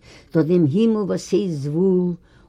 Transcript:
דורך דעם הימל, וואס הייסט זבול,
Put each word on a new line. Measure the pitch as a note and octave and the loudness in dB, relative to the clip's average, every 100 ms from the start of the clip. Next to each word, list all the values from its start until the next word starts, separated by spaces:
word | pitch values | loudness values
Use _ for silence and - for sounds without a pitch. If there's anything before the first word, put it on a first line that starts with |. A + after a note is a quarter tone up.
| - - - | -20 -20 -4
דורך | E3 D#3 | 0 2
דעם | F3+ | 2
הימל, | D3 F3+ A3+ G#3+ | 2 2 2 0
וואס | F#3 F#3 - | -2 -4 -2
הייסט | G3 G3 D3 | -2 -2 -6
זבול, | C#3+ D#3+ F#3+ F3+ F3+ E3+ _ _ | -4 0 2 2 0 -6 _ _